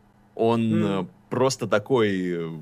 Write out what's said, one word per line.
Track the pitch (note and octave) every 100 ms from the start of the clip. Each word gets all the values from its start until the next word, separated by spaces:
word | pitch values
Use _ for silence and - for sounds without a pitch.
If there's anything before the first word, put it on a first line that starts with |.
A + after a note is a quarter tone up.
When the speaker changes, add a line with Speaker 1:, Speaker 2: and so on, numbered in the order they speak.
| _ _ _
Speaker 1:
Он, | - A2+ A#2 A2+
Speaker 2:
Мгм. | A2 G2+ G2
Speaker 1:
э, | F2+ - -
просто | G#2 A2+ - G#2
такой, | G#2+ G#2+ C3 G#2 F#2+ F2+
э, | E2+ E2 D#2